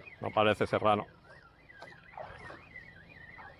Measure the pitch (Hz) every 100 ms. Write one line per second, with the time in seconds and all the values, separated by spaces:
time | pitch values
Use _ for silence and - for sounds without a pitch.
0 | - - 104 107 107 101 110 101 107 104
1 | - - - - - - - - - -
2 | - - - - - - - - - -
3 | - - - - -